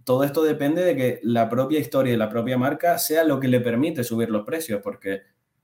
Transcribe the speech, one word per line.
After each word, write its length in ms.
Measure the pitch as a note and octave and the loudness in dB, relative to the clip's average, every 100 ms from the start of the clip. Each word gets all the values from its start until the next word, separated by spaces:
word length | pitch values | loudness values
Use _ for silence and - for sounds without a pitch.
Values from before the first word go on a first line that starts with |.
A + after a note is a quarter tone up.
todo 180 | - B2+ | -2 0
esto 220 | C#3+ D3+ | 2 2
depende 400 | D#3 C#3 C#3+ E3+ | 0 0 0 2
de 100 | F3+ | 2
que 260 | C#3 B2 - | 2 0 -2
la 240 | A2+ A#2 A2+ | 0 2 2
propia 320 | B2 C3+ D3+ | 0 0 0
historia 340 | - C3+ B2+ | 0 0 2
y 20 | A2+ | 2
la 120 | G#2+ | 0
propia 280 | A#2 A#2+ B2+ | -2 -2 0
marca 400 | C3 D3+ E3+ E3+ | 0 0 0 0
sea 260 | - D#3 | 0 2
lo 160 | D#3 C3 | 2 2
que 80 | B2+ | 2
le 120 | B2 | 2
permite 440 | A#2+ A#2 D#3+ C#3+ | 2 0 0 -2
subir 260 | A2+ A2+ A2+ | -4 -2 -2
los 140 | G#2+ | -2
precios, 360 | G#2 D#3+ D#3+ G2+ | -4 -6 -4 -6
porque 420 | G2+ - G2 G2 _ _ _ _ | -6 -10 -8 -8 _ _ _ _